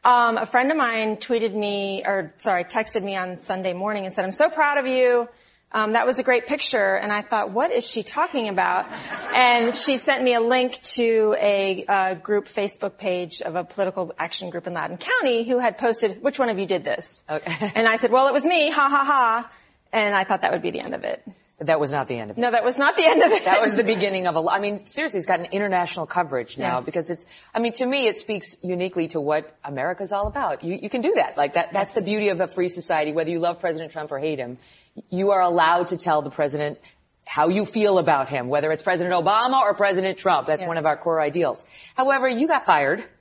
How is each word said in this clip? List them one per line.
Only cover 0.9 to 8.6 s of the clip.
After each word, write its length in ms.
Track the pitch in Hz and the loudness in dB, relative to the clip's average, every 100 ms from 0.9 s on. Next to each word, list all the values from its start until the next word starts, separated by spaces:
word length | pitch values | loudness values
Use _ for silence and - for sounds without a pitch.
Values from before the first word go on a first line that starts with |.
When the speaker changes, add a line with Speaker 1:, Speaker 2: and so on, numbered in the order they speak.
| 226 220 214 | 0 -2 -4
Speaker 1:
tweeted 360 | - 233 220 | -2 -2 0
me, 500 | 202 208 202 196 190 - | -2 -2 -2 -4 -4 -2
or 280 | 196 165 - | -2 -4 -6
sorry, 240 | 226 180 175 | -2 -2 0
texted 380 | - - 220 | -4 -2 -4
me 120 | 196 196 | -4 -6
on 220 | 185 180 | -6 -8
Sunday 360 | - 190 185 | -6 -4 -4
morning 320 | 180 202 208 190 | -4 -4 -4 -6
and 80 | |
said, 120 | 190 190 | -4 -4
"I'm 60 | |
so 180 | 190 311 | 2 0
proud 280 | 320 294 285 | 2 0 2
of 60 | 262 | 0
you. 400 | 254 247 240 233 - _ _ _ | 2 4 2 0 -10 _ _ _
Um, 200 | 220 214 | -2 0
that 120 | 226 240 | 2 2
was 100 | 254 | 0
a 60 | |
great 240 | 254 247 - | 2 0 0
picture." 480 | 285 - 240 196 190 | -4 -2 0 2 0
And 160 | 208 | -2
I 100 | 208 | -4
thought, 280 | - 220 202 | -2 -2 -2
"What 200 | 202 320 | -2 0
is 120 | 247 233 | 0 -2
she 160 | 226 | -8
talking 440 | - - 349 285 220 | -6 -2 -2 -2 -2
about?" 380 | 190 | 0